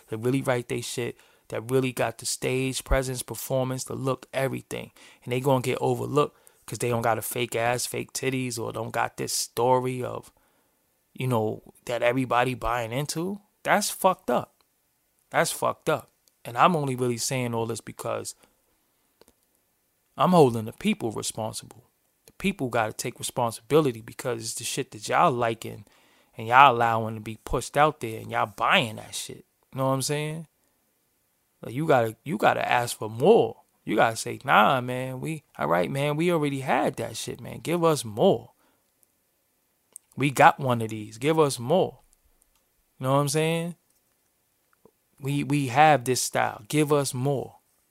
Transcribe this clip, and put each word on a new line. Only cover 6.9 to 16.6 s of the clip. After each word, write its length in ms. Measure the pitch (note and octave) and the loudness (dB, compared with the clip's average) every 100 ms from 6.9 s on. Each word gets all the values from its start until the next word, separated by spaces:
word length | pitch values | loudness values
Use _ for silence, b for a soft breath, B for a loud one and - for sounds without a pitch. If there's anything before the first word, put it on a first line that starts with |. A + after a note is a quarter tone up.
| A#2 | 0
got 160 | A#2 A2 | 0 0
a 40 | |
fake 340 | - B2 A#2+ A#2 | -2 -4 -4 -2
ass, 300 | A#2 B2 - | 0 -2 -4
fake 280 | A#2+ B2 | -8 -8
titties, 440 | - C3 C3 B2+ A#2 | -6 -4 -4 -4 -6
or 120 | A2+ | -8
don't 200 | A2+ A#2 | -8 -6
got 260 | A2+ A#2 - | -4 -4 -4
this 160 | B2+ | -6
story 680 | - - - A#2+ B2+ B2+ B2+ | -6 -6 0 2 2 0 -6
of, 280 | A#2 A2+ - _ _ _ _ _ _ _ _ | -8 -10 -14 _ _ _ _ _ _ _ _
you 140 | - B2+ | -6 0
know, 460 | A#2+ A2 A2 - - - | 0 0 -4 -12 -16 -6
that 160 | A#2 | 0
everybody 520 | A#2+ B2+ B2 A#2+ B2+ | 2 2 2 2 2
buying 380 | B2 A2+ A#2+ A2+ | -2 -2 -2 -2
into. 500 | B2 C#3+ D#3+ F3+ G#3 _ _ | -4 -4 -4 -6 -8 _ _
That's 260 | C#3 F3+ G#3 | 0 0 0
fucked 400 | - F#3+ F3+ - | 0 0 0 -2
up. 340 | B2 - _ _ _ _ _ _ _ _ | -2 -2 _ _ _ _ _ _ _ _
That's 200 | C#3 D#3+ | 0 0
fucked 380 | - A#2+ - - | 0 -4 -2 -2
up. 220 | C#3+ - _ _ _ | -4 -4 _ _ _
And 140 | - | -6
I'm 180 | A#2+ | 4